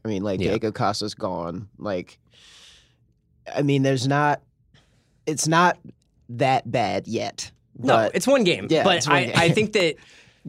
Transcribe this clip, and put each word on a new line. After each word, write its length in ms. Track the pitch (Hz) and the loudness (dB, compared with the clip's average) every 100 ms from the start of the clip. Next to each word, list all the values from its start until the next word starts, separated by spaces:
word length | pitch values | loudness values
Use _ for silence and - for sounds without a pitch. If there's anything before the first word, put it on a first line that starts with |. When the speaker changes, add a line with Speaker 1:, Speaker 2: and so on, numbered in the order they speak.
Speaker 1:
I 40 | 110 | -6
mean, 140 | 101 | -6
like, 180 | 101 95 | -4 -2
Speaker 2:
Yeah. 80 | 90 | -2
Speaker 1:
Diego 200 | 107 113 | -2 -4
Costa's 440 | 101 107 104 104 | -2 -2 -2 -8
gone. 540 | - 104 90 85 85 101 - | -8 -8 -6 -8 -10 -14 -12
Like, 400 | 104 92 - - _ _ - - - - _ _ _ _ _ _ - | -8 -8 -10 -18 _ _ -20 -20 -20 -20 _ _ _ _ _ _ -8
I 100 | - | -2
mean, 200 | 143 139 | 2 2
there's 240 | 135 135 123 | 2 2 0
not, 360 | 139 147 143 - _ _ _ _ _ _ _ - | 2 2 0 -6 _ _ _ _ _ _ _ -8
it's 200 | 156 156 | -4 2
not 300 | 165 180 - - - _ _ - | 4 4 2 -8 -20 _ _ -16
that 420 | 120 131 131 113 | -2 0 0 0
bad 360 | 123 104 95 - | -2 0 -2 -4
yet. 440 | 107 113 - - - _ - | -6 -6 -8 -16 -18 _ -8
Speaker 3:
No, 160 | - | 2
Speaker 1:
But 200 | - - 196 | 2 2 0
Speaker 3:
it's 100 | 226 | 2
one 180 | 277 | 2
game. 220 | 196 131 104 | 2 0 0
Speaker 1:
Yeah, 140 | 160 | 2
Speaker 3:
But 120 | 190 175 | 4 2
Speaker 1:
it's 100 | 147 | 2
one 80 | 170 | 0
Speaker 3:
I, 80 | 180 | 2
Speaker 1:
game. 80 | 160 | 2
Speaker 3:
I 120 | 170 | 2
think 220 | 160 208 | 2 0
that 220 | 214 170 143 - - _ _ | 0 0 -2 -12 -20 _ _